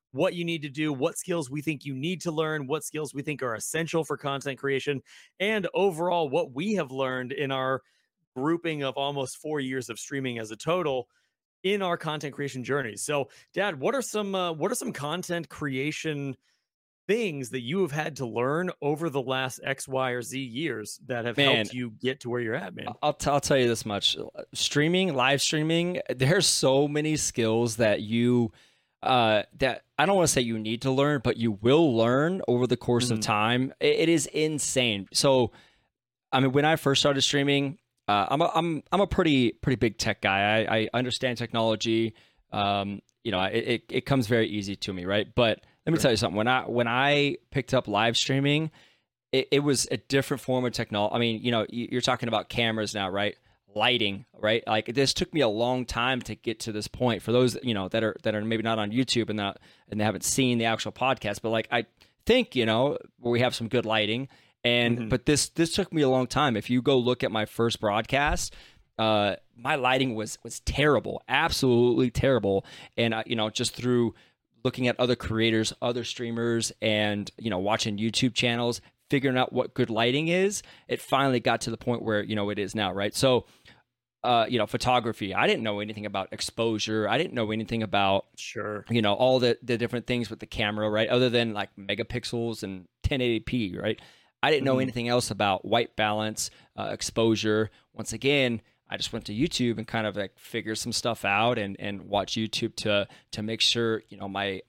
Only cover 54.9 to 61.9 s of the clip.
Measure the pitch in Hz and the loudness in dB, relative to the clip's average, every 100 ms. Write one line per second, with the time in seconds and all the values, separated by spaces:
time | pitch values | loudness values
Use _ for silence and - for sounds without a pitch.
54.9 | 120 135 - 185 160 120 104 120 127 123 | 0 0 0 -2 0 0 2 0 -2 -4
55.9 | 120 123 131 110 107 117 110 - 107 - | -2 -2 -2 -6 -10 -8 -8 -6 -6 -8
56.9 | - 123 113 - 120 127 104 127 104 92 | 0 0 0 2 4 4 2 -2 -2 -2
57.9 | 113 110 - 113 107 107 113 110 113 104 | 0 0 -2 -2 -2 -2 -2 0 -2 0
58.9 | 117 127 120 107 107 101 - - _ _ | -2 0 0 0 -2 -4 -6 -14 _ _
59.9 | 107 107 95 - - 127 120 113 110 107 | -2 0 0 0 2 2 2 2 0 -4
60.9 | - 127 131 107 101 113 113 - 120 113 | -2 0 0 -2 -4 0 0 0 -2 -2